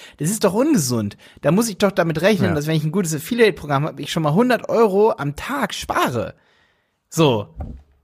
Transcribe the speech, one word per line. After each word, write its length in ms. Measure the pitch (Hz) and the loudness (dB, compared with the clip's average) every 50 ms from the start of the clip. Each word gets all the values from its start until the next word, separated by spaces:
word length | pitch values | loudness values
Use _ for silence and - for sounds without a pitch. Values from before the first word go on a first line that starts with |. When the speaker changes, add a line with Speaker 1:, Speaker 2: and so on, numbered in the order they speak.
| - - - | -20 -20 -10
Speaker 1:
Das 140 | - 143 170 | -6 -4 -4
ist 140 | 220 208 220 | -2 0 0
doch 100 | 190 175 | 0 2
ungesund. 640 | 226 269 330 294 190 135 120 123 117 104 98 - _ - - - - | 2 2 2 2 2 2 0 -2 -2 -2 -4 -6 _ -20 -20 -12 -4
Da 80 | - 143 | 0 2
muss 160 | 165 214 240 233 | 2 2 0 -2
ich 80 | 185 | 0
doch 160 | - 214 190 | 0 0 0
damit 300 | - 190 170 165 156 156 | 2 0 0 0 0 2
rechnen, 280 | 175 202 220 180 196 - | 2 2 4 4 2 0
Speaker 2:
Ja. 40 | 160 | 0
Speaker 1:
dass 120 | 147 147 | 0 -2
wenn 100 | 156 160 | 0 -2
ich 80 | 156 147 | 0 0
ein 80 | 156 | 0
gutes 220 | 151 208 190 156 160 | -2 -2 -2 -2 -4
Affiliate-Programm 680 | 139 - - 240 233 226 208 147 - - 147 143 135 147 | -6 -6 -4 2 4 4 4 2 -2 -4 -2 -2 -2 -2
habe, 160 | - 135 139 | -4 -6 -10
ich 100 | 143 - | -10 -6
schon 120 | - 165 | -4 -2
mal 100 | 156 147 | 0 0
hundert 380 | 147 196 247 254 240 - - - | 0 2 2 0 0 -2 -2 0
Euro 420 | 147 220 233 202 180 202 208 226 - | 2 4 4 4 4 4 4 2 2
am 220 | - - 143 143 | 0 -4 -6 -6
Tag 380 | - - - 262 285 226 - - | -8 -8 -6 -4 -4 -4 -4 -6
spare. 600 | - - - 208 311 349 262 123 113 90 82 - _ _ _ _ _ _ _ _ _ _ _ _ _ _ - | -8 -6 -4 -2 0 0 0 -2 -4 -4 -6 -10 _ _ _ _ _ _ _ _ _ _ _ _ _ _ -6
So. 440 | - 165 160 139 120 104 101 - - - - - - - - _ _ _ | 2 2 4 4 4 0 -2 -6 -12 -12 -12 -12 -12 -18 -20 _ _ _